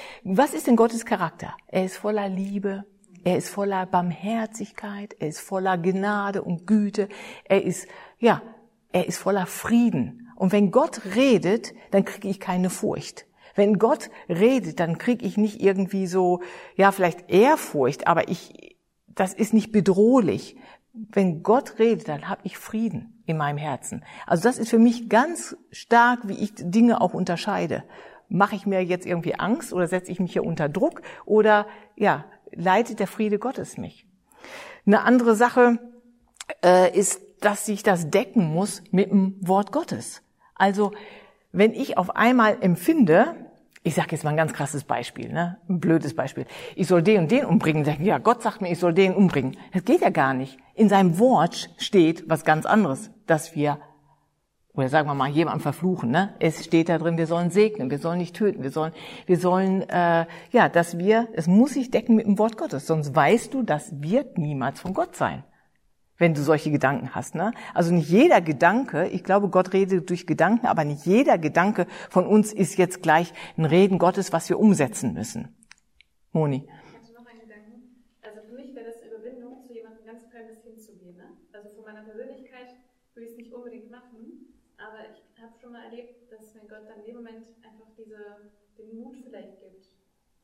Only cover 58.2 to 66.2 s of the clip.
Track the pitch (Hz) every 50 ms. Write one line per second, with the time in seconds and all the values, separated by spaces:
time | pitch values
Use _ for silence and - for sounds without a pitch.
58.2 | 175 170 - - 220 202 - - 131 135 135 160 156 160 160 - - - - -
59.2 | - - 180 160 175 180 180 185 190 190 190 196 - - - 180 175 170 170 165
60.2 | 165 165 - - - - - 240 190 170 - 170 170 175 - 170 180 196 214 226
61.2 | 233 233 - - 147 170 180 214 247 294 262 285 247 - - 214 - - 226 220
62.2 | - 202 202 190 214 226 226 - 339 302 - - - - 160 156 147 147 127 160
63.2 | 139 151 202 233 - - - 269 240 - 151 147 - - 156 139 143 160 202 269
64.2 | 294 - - - 151 147 147 135 120 135 - - - 180 190 285 349 349 - -
65.2 | 135 104 73 65 - _ _ _ _ _ _ _ _ _ _ _ _ _ _ _